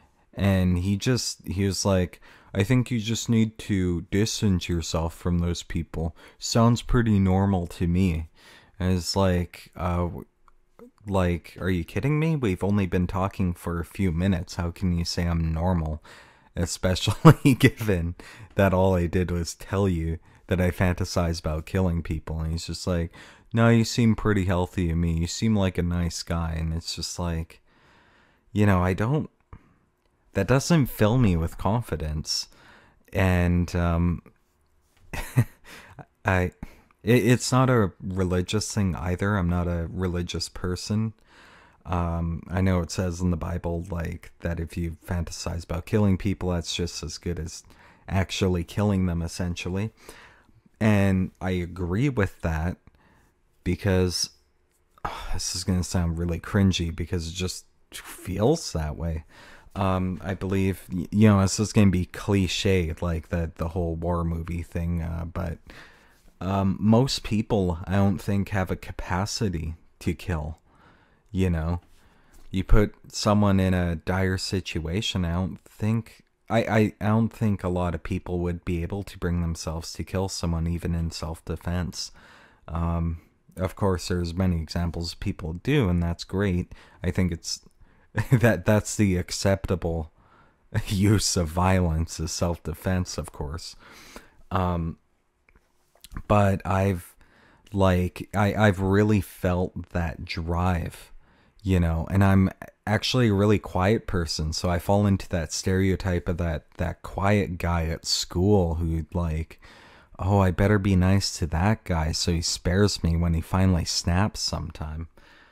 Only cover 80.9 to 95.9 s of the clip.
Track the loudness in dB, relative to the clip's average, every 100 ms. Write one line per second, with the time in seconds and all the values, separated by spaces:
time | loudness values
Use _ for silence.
80.9 | -2 -4 -6 -10 -10 -8 -8 -4 -4 -4
81.9 | -8 -12 -14 -20 -20 -20 _ -10 -4 -2
82.9 | 0 -2 -4 -12 _ _ -6 -6 -2 -2
83.9 | 0 -2 -4 -2 0 0 0 -2 -4 -4
84.9 | -4 -8 -6 -6 -6 -8 -8 0 2 2
85.9 | 2 0 -4 -6 -2 0 -2 -4 -12 -20
86.9 | -8 -6 0 -2 -2 -8 -12 -12 _ -20
87.9 | _ _ -6 2 4 4 2 4 2 2
88.9 | 0 2 2 -2 -2 0 0 0 -2 -2
89.9 | -4 -6 _ _ _ _ _ _ -6 -2
90.9 | 2 4 4 2 -2 -2 2 2 4 2
91.9 | 0 -2 -6 -8 -4 -4 -4 -8 -6 -2
92.9 | -2 -2 -6 -10 -10 -10 -10 -12 -20 -20
93.9 | -20 -20 -20 -20 _ -6 -2 -2 -2 -4
94.9 | -8 _ _ _ _ _ _ _ _ _